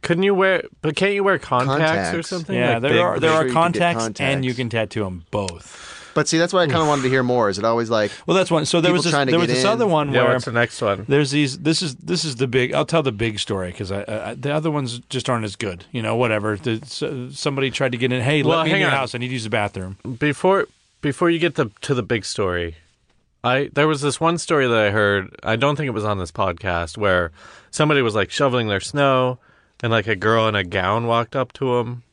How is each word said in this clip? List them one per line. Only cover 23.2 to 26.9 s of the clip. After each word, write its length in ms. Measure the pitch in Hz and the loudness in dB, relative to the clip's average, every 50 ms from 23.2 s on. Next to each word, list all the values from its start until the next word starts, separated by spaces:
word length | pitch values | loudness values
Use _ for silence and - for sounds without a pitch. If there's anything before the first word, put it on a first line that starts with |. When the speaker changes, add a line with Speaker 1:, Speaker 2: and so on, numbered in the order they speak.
| _ _ _ _ _ | _ _ _ _ _
Speaker 1:
I, 260 | 123 123 131 143 - - | 0 0 0 -2 -2 0
there 140 | 143 147 | 2 2
was 140 | 156 156 143 | 2 2 0
this 200 | 139 147 - - | 0 -2 -2 0
one 180 | 156 165 170 165 | 0 0 0 0
story 280 | - - 170 147 135 | -2 0 0 2 2
that 120 | 127 117 113 | 2 4 4
I 120 | 107 104 | 4 4
heard. 460 | 101 110 104 101 101 101 95 - - - - | 4 2 2 4 2 2 0 -4 -12 -10 -4
I 100 | - 110 | -2 -2
don't 200 | 113 131 143 147 | 0 2 0 0
think 100 | 143 156 | 0 -2
it 40 | 139 117 | -4 -4
was 100 | 101 104 | -2 -2
on 140 | 107 104 98 | -2 -2 -2
this 140 | 90 82 - | -4 -8 -4
podcast 640 | - 104 95 90 87 - 98 90 85 85 82 | -2 -2 -2 -2 -4 -4 -2 -2 -2 -2 -4